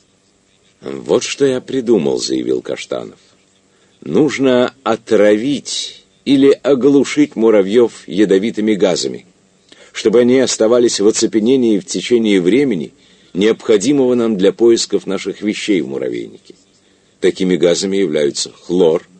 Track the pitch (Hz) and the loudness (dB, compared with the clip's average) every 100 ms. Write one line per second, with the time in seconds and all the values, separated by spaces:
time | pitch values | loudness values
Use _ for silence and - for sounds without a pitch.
0 | _ _ _ _ _ _ _ _ 65 69 | _ _ _ _ _ _ _ _ -14 -10
1 | 62 101 - - 139 127 - 131 117 110 | -2 -2 -2 -2 -2 -2 -6 -4 0 0
2 | 71 64 60 65 60 64 60 62 - 64 | 0 -2 -4 -4 -4 -4 -6 -10 -8 -10
3 | 55 - _ _ _ _ _ _ _ _ | -10 -18 _ _ _ _ _ _ _ _
4 | - 85 147 113 135 123 123 - 107 110 | -4 0 0 0 0 2 0 -4 -6 -4
5 | - 107 104 107 131 131 - - - - | 0 2 4 2 0 -6 -6 -10 -10 -14
6 | _ _ - 139 139 - - 139 135 143 | _ _ -2 2 4 2 2 2 4 2
7 | 123 - 147 107 113 107 95 117 117 - | 2 0 -2 0 2 4 2 2 2 -2
8 | - 90 104 95 110 104 107 104 98 82 | -8 0 2 2 0 -4 -2 0 0 0
9 | 69 60 - _ _ _ _ - - - | -4 -8 -16 _ _ _ _ -20 -20 -6
10 | 113 107 120 131 123 - 110 120 120 - | 0 2 4 2 0 0 2 2 2 2
11 | 101 107 110 110 107 135 117 101 - 95 | 0 0 0 0 0 2 2 0 -4 -8
12 | - 120 110 98 87 113 143 95 69 _ | -2 0 2 0 2 2 0 -4 -8 _
13 | _ _ _ 85 - 220 - 107 104 147 | _ _ _ -2 0 0 0 0 2 0
14 | 127 123 113 104 95 92 117 117 - 98 | 2 0 0 0 0 2 2 2 0 -6
15 | 98 95 98 87 104 101 - 95 67 67 | -4 -8 -8 -6 -6 -4 -2 -2 -2 -6
16 | 64 60 55 - - - _ _ _ _ | -8 -8 -12 -18 -20 -20 _ _ _ _
17 | _ _ 95 - 92 90 87 85 98 98 | _ _ -2 0 0 2 2 0 -2 -2
18 | 92 76 73 - - - - 90 85 85 | -2 0 -2 -4 -10 -12 -4 2 2 2
19 | - | -4